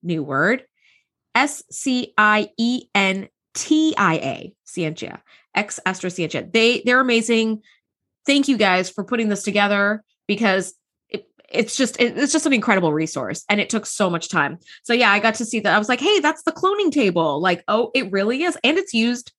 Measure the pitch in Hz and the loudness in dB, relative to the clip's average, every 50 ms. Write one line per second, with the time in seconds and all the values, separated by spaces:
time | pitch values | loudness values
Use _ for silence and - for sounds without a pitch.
0 | - 180 170 160 147 143 139 135 151 190 233 254 - _ _ _ _ _ _ _ | -4 -4 -4 -4 -4 -2 -2 0 2 2 0 -2 -4 _ _ _ _ _ _ _
1 | _ _ _ _ _ _ _ 233 262 294 294 - - _ - - - 277 254 247 | _ _ _ _ _ _ _ 0 0 0 -2 -8 -16 _ -14 -6 -2 -2 -2 -2
2 | 240 - _ - 214 208 214 214 208 208 _ - 226 240 247 247 - _ _ 202 | -2 -2 _ 2 4 4 4 2 0 -2 _ -2 -2 0 0 -2 -6 _ _ 2
3 | 202 190 190 196 196 - _ _ _ _ _ - - - 311 311 311 320 311 - | 2 2 0 -2 -6 -12 _ _ _ _ _ -10 0 2 2 4 4 2 2 2
4 | 208 180 160 156 - 135 - - - - - _ _ - - - 170 156 151 - | 2 2 2 0 -2 -4 -8 -8 -10 -16 -18 _ _ -14 -8 -6 -4 -4 -6 -8
5 | - - - - _ _ - _ _ _ _ - 214 208 - - - 185 190 185 | -10 -12 -12 -16 _ _ -20 _ _ _ _ -4 -4 -4 -8 -6 -4 -4 -4 -4
6 | - 185 175 - 170 156 - 143 - - - 226 226 233 247 - - 247 247 254 | -6 -8 -4 -4 -6 -4 -4 -6 -8 0 2 2 4 4 2 2 0 2 2 2
7 | 262 254 233 226 220 240 233 226 220 220 220 214 _ _ _ _ _ _ _ _ | 4 4 2 0 2 2 2 2 2 0 -2 -4 _ _ _ _ _ _ _ _
8 | _ _ _ _ _ - 277 285 277 277 269 214 208 196 185 185 185 180 - - | _ _ _ _ _ 0 2 2 4 2 2 2 4 2 4 2 0 -2 -6 -10
9 | 196 175 240 233 233 214 208 196 - 208 196 208 202 202 202 202 202 202 214 214 | -6 -4 -2 -2 0 -2 -2 -2 -4 -2 0 0 2 2 2 2 2 0 0 -4
10 | _ _ _ _ _ - 202 202 226 202 190 196 190 190 - _ _ _ _ _ | _ _ _ _ _ -4 -2 0 2 2 2 2 -2 -4 -10 _ _ _ _ _
11 | _ _ - - - _ _ _ _ _ - - 226 220 - - 269 - - - | _ _ -12 -12 -12 _ _ _ _ _ -2 -2 -2 -2 0 -2 -2 -2 0 0
12 | 247 240 - 180 277 285 - - - 320 277 233 202 - 208 190 175 160 151 156 | -2 -2 0 -2 -2 0 0 0 0 2 0 0 2 2 0 2 2 0 0 0
13 | 160 156 - 143 127 98 - - - _ 208 208 202 202 - 220 - - - - | -2 -2 -4 -6 -6 -6 -8 -10 -4 _ -2 -2 0 -2 -4 -6 -6 -6 -4 -2
14 | 208 185 170 165 - - - 175 143 143 147 170 _ - - - _ - 240 247 | -2 -2 -2 -4 -6 -2 -2 -2 0 -2 -4 -10 _ -20 -20 -20 _ -2 0 2
15 | 247 214 196 208 208 226 220 - 247 220 - 226 - 196 170 208 208 214 247 247 | 4 4 2 4 2 0 0 0 -6 -4 -4 -2 0 2 2 2 2 2 -2 0
16 | 269 370 427 392 285 302 320 - - - 320 - - 370 403 403 415 339 254 302 | 2 2 2 4 2 0 -2 0 -4 -4 -4 0 0 0 0 2 0 0 0 2
17 | 247 196 175 175 165 156 143 143 170 185 175 175 - - 208 220 240 226 - 269 | 0 2 2 2 0 0 0 0 0 0 0 0 -2 -2 0 0 0 0 -2 -2
18 | 254 190 180 196 196 214 247 262 330 359 320 - - 233 311 381 370 - - 226 | -2 0 -2 0 0 0 0 0 -2 -2 -4 0 0 0 0 0 -2 -2 -2 0
19 | 220 240 247 240 - - _ | 0 0 -2 -4 -8 -16 _